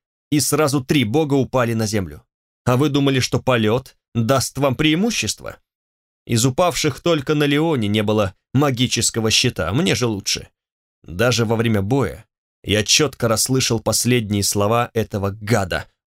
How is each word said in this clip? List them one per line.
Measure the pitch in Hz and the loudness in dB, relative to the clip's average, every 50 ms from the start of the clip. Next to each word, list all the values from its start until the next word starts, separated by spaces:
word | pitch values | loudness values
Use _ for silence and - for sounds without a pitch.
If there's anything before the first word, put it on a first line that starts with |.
| _ _ _ _ _ _ | _ _ _ _ _ _
и | - 151 | -2 0
сразу | 131 - - 143 156 147 123 147 131 | 0 0 0 0 0 2 0 -2 -2
три | - 160 151 123 | 0 0 0 0
бога | 104 110 151 160 147 139 | 2 0 0 0 2 2
упали | 139 127 107 - 131 123 117 | 0 0 0 0 0 0 0
на | 117 113 110 101 | 0 -2 -2 -2
землю. | 107 107 95 80 73 - - _ _ _ _ _ _ _ _ | -2 -2 -4 -4 -8 -14 -20 _ _ _ _ _ _ _ _
А | - 123 | 0 2
вы | 123 143 151 | 2 2 2
думали, | 135 143 139 139 139 131 | 2 2 2 2 2 2
что | 120 - - 127 | 0 0 -2 -2
полет | - - 127 120 110 107 107 127 127 - - _ _ _ _ | 0 2 2 2 2 2 0 0 -2 -8 -16 _ _ _ _
даст | 120 117 110 135 135 135 - - - | -2 0 2 2 2 0 -2 -4 -2
вам | 139 143 127 | 0 0 0
преимущество? | - 156 156 151 165 196 240 214 - - 104 - - 67 55 - - _ _ _ _ _ _ _ _ _ _ _ _ _ | 2 2 2 2 2 0 -2 -2 -2 -4 -6 -6 -8 -10 -14 -16 -16 _ _ _ _ _ _ _ _ _ _ _ _ _
Из | - 117 113 113 | -2 0 2 2
упавших | 135 127 - 180 175 156 - - 156 - - | 2 2 2 2 2 0 0 -2 -2 -4 -2
только | - 175 170 156 135 - 151 | 0 0 0 0 0 -2 0
на | 147 147 | 0 0
Леоне | 143 143 143 156 170 160 131 107 101 | 0 0 0 0 0 0 0 0 0
не | 104 110 107 | 0 0 0
было | 101 107 107 104 95 - - _ _ - | 2 2 0 0 -2 -4 -10 _ _ 0
магического | 131 147 143 131 113 127 117 - - 110 - - 120 110 110 | 0 2 2 2 0 0 0 0 -2 -2 -2 -2 -2 -2 0
щита, | 104 - - 123 - - 90 78 | 0 2 0 0 -2 -2 -4 -2
мне | 95 131 175 190 160 | -2 0 2 2 2
же | - 123 120 | 0 0 -2
лучше. | 110 98 - - - - - - _ _ _ _ _ _ _ _ _ _ _ | -4 -4 -6 -6 -6 -8 -8 -14 _ _ _ _ _ _ _ _ _ _ _
Даже | - 80 90 113 123 120 107 117 | -14 -4 0 0 2 2 2 0
во | 107 113 | 0 0
время | 107 117 117 110 101 | 0 2 2 0 0
боя | 98 101 123 139 123 90 65 - - _ _ _ _ _ _ _ - | 0 0 0 0 -2 -2 -6 -10 -16 _ _ _ _ _ _ _ -4
я | - 98 104 107 | 0 0 0 2
четко | - - - 156 139 - - - 117 | 2 2 2 2 0 -2 -2 -2 0
расслышал | 110 107 - - 127 131 123 - 120 113 | 0 0 0 0 0 0 0 0 -2 -2
последние | - - 107 - - 123 123 123 113 98 104 104 98 | 0 -2 -2 0 0 2 0 0 0 0 -2 -2 0
слова | - - 101 101 104 113 117 120 120 - | -2 0 0 0 2 2 0 -2 -2 -2
этого | 113 107 - - 104 95 98 | -4 -4 -4 -4 -4 -4 -4
гада. | 101 110 107 101 117 107 98 87 85 78 - - _ _ _ | -6 -6 -4 -2 0 0 0 -2 -4 -6 -8 -10 _ _ _